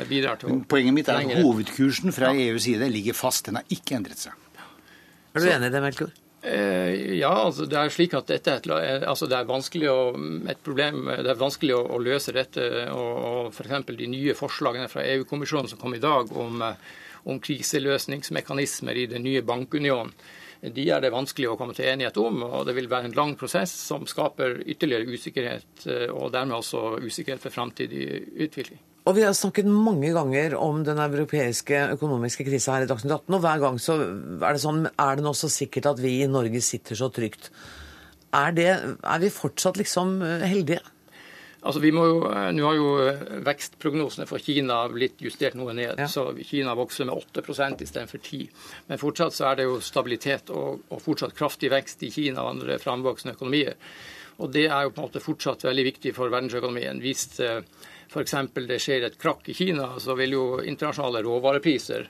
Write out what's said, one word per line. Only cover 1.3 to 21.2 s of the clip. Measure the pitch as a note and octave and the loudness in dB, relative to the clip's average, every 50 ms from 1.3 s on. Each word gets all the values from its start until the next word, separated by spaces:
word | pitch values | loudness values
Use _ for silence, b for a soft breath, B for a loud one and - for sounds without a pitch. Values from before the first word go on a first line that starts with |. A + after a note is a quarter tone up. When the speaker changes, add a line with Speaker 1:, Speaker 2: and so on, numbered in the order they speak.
| A#2+ | 4
Speaker 1:
det. | F3 E3+ | 6 6
Speaker 2:
hovedkursen | C3 A2+ A2 G#2 - - - C3+ C#3 B2+ - - F#3 - | 6 6 4 0 -2 2 4 4 4 4 2 0 0 2
fra | B2+ C3 C3 | 4 4 4
Speaker 1:
Ja. | C#3 C#3 B2+ | 6 4 4
Speaker 2:
E | A#2 A2+ | 2 2
U's | A#2 A2 B2 | 2 2 2
side | A2+ G#2+ B2+ C3+ G#2+ | 2 2 2 2 0
ligger | G#2+ G2 A#2 - - | 0 0 0 -2 0
fast. | - B2+ - - - G#2 | 0 0 0 0 -2 -2
Den | G2+ A#2 | -6 -6
har | - | -2
ikke | - F#3 - - - C#3 | -4 -4 -4 -2 -4 -4
endret | A#2+ F#2+ - - - | -4 -4 -6 -8 -12
seg. | - - - - - - - | -12 -12 -14 -20 -20 -20 -20
Speaker 3:
Er | - - - - - - - - - - - - _ _ _ - D3+ | -20 -20 -20 -20 -20 -20 -20 -20 -20 -20 -20 -20 _ _ _ 0 4
du | F3 F3+ | 4 6
Speaker 1:
Så | E3 | 6
Speaker 3:
enig | B2+ B2 | 4 4
i | B2+ B2+ | 2 2
det, | C#3+ C#3 | 2 0
Melchior? | C#3 B2+ - D#3 - - - _ _ _ - - | 0 -2 -2 -6 -6 -8 -16 _ _ _ -10 -6
Speaker 1:
Eh, | - - - G3+ G3+ F#3 - - - - G2 - G3+ F#3+ E3 | -2 0 0 2 2 2 2 2 2 0 0 0 0 0 2
ja, | C#3 D3 F#3 G#3 A3 F3 | 4 4 4 4 2 2
altså | C3+ C#3+ D#3 | 0 -2 -4
det | C#3 D3 D3 | -2 0 0
er | D3+ D3 | 0 0
slik | - - E3+ - - | 2 2 2 2 2
at | C3 - - | -2 0 0
dette | D3 C#3 - D#3 C#3 | -2 0 2 0 0
er | A#2 - | 0 0
et | - | 0
la-, | D#3 - - | 0 0 2
eh, | - C3+ C3+ - - | 0 0 0 0 0
altså | C3+ - D#3+ | 0 0 2
det | C3 C3 | 0 0
er | B2+ A#2+ A#2 | 0 0 0
vanskelig | B2+ C3+ C3 - - E3+ D3+ C#3+ | -2 -2 -2 -4 -2 0 2 4
å, | C3 C3 B2+ B2+ B2 C#3 D3+ - D#2+ E3 F3 | 4 4 4 2 0 -2 -6 -4 -4 -4 -4
et | - - - - | -4 -6 -6 -4
problem, | D3+ C3+ C3+ D3 D3 D3+ C3+ C3 C3 C3 C3 | -4 0 0 0 0 0 -4 -4 -4 -2 0
det | B2+ B2+ C3 | 0 0 2
er | A2+ C3 | 2 0
vanskelig | C#3+ C#3+ - C#3+ C3+ B2 | -2 0 0 2 2 2
å, | B2 A#2+ B2+ B2+ | 2 2 0 -2
å | A#2+ | 0
løse | A#2 B2 C#3 C#3+ - C3+ | 0 2 0 0 0 -2
dette, | A2+ C3 C3 - - C#3 B2 A#2+ A#2+ A#2+ A#2+ A#2+ C3+ | -2 -2 -2 -2 -2 -2 -2 0 -2 -2 -4 -4 -4
og, | B2+ A#2+ A#2 A#2+ B2 A#2+ | -4 -2 -2 -2 -2 -2
og | A#2+ A#2+ B2 A#2+ A2 G#2+ - | -2 -2 -2 -4 -4 -8 -10
for | A#2+ | -8
eksempel | A#2 C#3 C#3 B2 - A#2+ A#2 | -4 -4 -4 -4 -6 -8 -6
de | A#2+ A#2+ B2+ | -6 -6 -4
nye | C3 C#3 C#3+ - - | 0 0 0 0 0
forslagene | C#3+ C3+ - - D3+ B2+ A#2+ B2 B2+ | -2 -6 -4 0 0 0 0 -2 -6
fra | A2+ - C#3 C#3 | -6 -4 -2 0
E | C3 C3+ C3+ | 2 2 0
U-kommisjonen | C3 - C#3+ C#3+ C#3 C3+ D#3 C#3+ B2+ A2+ A2+ | 0 -2 -4 -4 -2 0 0 0 -2 -2 -8
som | - - | -6 -6
kom | B2+ B2 A#2 | -6 -2 0
i | C3+ | 2
dag | D3+ D3 C3 A#2 G#2+ | 4 4 4 2 0
om, | B2 A#2 A#2+ A#2 A#2 A#2 A2+ | -4 -4 -4 -4 -4 -4 -4
eh, | A2+ G2+ - B B B B B B B B B | -4 -4 -8 B B B B B B B B B
om | - C3+ B2+ - | -8 -8 -6 -4
kriseløsningsmekanismer | - C#3+ A#2+ - - - D3 - C#3 C#3 C3+ - - C#3 C#3+ - - E3 C#3+ - - C#3+ C#3 C#3+ C#3 - - C3+ B2 A#2 B2 B2 | -6 -4 -4 -2 -2 0 0 2 2 0 0 0 -4 -6 -6 -6 -4 -4 -4 -4 -4 -2 -2 -2 -2 -4 -6 -4 -4 -2 -2 -4
i | A2+ A#2+ | -4 -4
den | A#2+ A#2+ | -4 -2
nye | C3 C3+ B2+ A#2 | 0 0 0 0
bankunionen. | A#2 A#2+ B2 B2+ - - D3 D3 C#3+ C3 A#2+ A2+ - - B B B B B B B B | 0 -2 -2 -2 -2 -2 0 2 2 2 0 -2 -6 -10 B B B B B B B B
De | B - C3+ - C3 C#3 E3+ | B -10 -8 -4 -2 2 2
er | D#3 C#3+ C3+ | 4 4 4
det | B2+ A2+ | 2 0
vanskelig | B2+ | 0